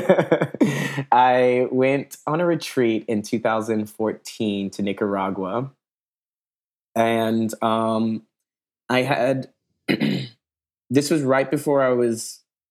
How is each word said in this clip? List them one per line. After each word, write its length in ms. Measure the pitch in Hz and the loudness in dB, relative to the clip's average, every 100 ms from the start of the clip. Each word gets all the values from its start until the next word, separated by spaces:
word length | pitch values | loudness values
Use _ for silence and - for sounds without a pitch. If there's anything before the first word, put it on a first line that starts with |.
| - 180 - 156 175 - 208 143 - 139 135 | 6 2 4 0 0 0 0 0 -4 -4 0
I 560 | 123 127 127 127 123 127 | 4 4 4 4 2 0
went 460 | 127 131 139 - - - | 2 2 0 -4 -10 -4
on 140 | 156 | -2
a 40 | 175 | 0
retreat 600 | 165 - - 120 110 - | -2 -2 0 2 0 -2
in 140 | 107 | -4
two 180 | 104 113 | -2 -2
thousand 460 | 113 110 107 110 107 | 0 -2 -2 -4 -4
fourteen 800 | - 110 107 - - 110 101 98 | -4 -4 -4 -12 -6 -4 -2 -4
to 100 | - | -4
Nicaragua. 880 | 101 95 104 98 95 98 92 113 135 _ _ _ _ _ _ _ _ _ _ _ _ 113 | -4 -2 -2 -2 -2 -4 -4 -6 -8 _ _ _ _ _ _ _ _ _ _ _ _ 0
And, 580 | 113 113 110 113 110 - | 2 2 0 0 -2 -2
um, 640 | 113 113 113 110 113 110 - _ _ _ _ _ - | -2 0 0 0 -2 -4 -10 _ _ _ _ _ -4
I 140 | 127 | -2
had, 460 | 127 - 123 135 - _ _ | 0 0 0 -2 -6 _ _
<clears throat> 1200 | _ - - - - - _ _ _ _ _ - | _ -4 -2 0 -2 -6 _ _ _ _ _ -2
this 220 | 131 143 | 0 2
was 100 | 165 | 0
right 280 | 131 131 135 | 2 2 2
before 320 | 147 151 139 | -2 0 2
I 60 | 131 | 2
was, 520 | 123 120 113 - - _ _ _ | 2 0 -2 -8 -16 _ _ _